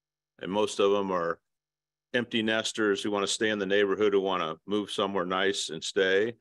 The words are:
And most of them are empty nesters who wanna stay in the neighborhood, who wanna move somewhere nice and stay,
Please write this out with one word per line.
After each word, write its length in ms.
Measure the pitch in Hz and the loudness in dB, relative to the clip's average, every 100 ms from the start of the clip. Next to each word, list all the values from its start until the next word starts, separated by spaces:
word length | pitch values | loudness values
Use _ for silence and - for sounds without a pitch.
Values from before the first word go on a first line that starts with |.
| _ _ _ _ | _ _ _ _
And 100 | - | -6
most 280 | 101 107 - | -2 -2 2
of 120 | 101 | 2
them 180 | 101 98 | 2 0
are 300 | 92 85 82 _ _ _ _ _ _ _ | -2 -2 -4 _ _ _ _ _ _ _
empty 260 | 127 117 117 | -4 -2 -2
nesters 600 | 110 110 110 - 107 98 | 0 0 -2 0 0 2
who 80 | 110 | 0
wanna 160 | 101 98 | -2 -2
stay 240 | - 110 | 0 0
in 80 | 107 | 0
the 80 | 92 | 0
neighborhood, 460 | 101 101 92 107 | 2 2 2 2
who 80 | 98 | 2
wanna 360 | 95 92 80 80 - | 2 -2 -2 -6 -4
move 240 | 104 98 | -4 -2
somewhere 340 | - 101 98 90 | -2 -2 0 -2
nice 440 | 92 95 98 - | 0 0 -2 -6
and 120 | 80 | -8
stay, 520 | - - 95 95 113 117 | -4 0 2 2 0 -4